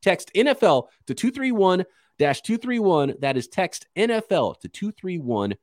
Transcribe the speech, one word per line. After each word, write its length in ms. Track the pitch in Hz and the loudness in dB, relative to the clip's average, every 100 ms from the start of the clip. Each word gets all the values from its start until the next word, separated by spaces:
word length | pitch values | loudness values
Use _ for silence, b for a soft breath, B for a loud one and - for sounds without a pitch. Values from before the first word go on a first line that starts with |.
Text 300 | - 175 - | 2 0 -2
N 140 | 185 262 | 0 2
F 160 | 269 | 4
L 260 | 214 139 - b - | 4 2 0 b -12
to 80 | |
two 160 | 127 226 | -4 -4
three 220 | 254 262 | -2 -4
one 320 | 233 190 185 185 b b b | 2 2 2 0 b b b
dash 240 | 147 139 | 0 0
two 160 | - 220 | -2 -4
three 220 | 247 240 | -2 0
one. 340 | 208 160 143 - | 2 2 0 -2
That 160 | 139 135 | -4 -4
is 100 | 120 | -4
text 400 | - 180 - - | -4 -4 -6 -14
N 160 | - 226 | -4 -2
F 220 | 226 214 | -2 0
L 220 | 180 110 - | 0 0 -4
to 120 | - | -16
two 220 | - 202 | -10 -10
three 280 | - 185 175 | -8 -8 -8
one 340 | 131 113 101 101 | -4 -2 -2 -4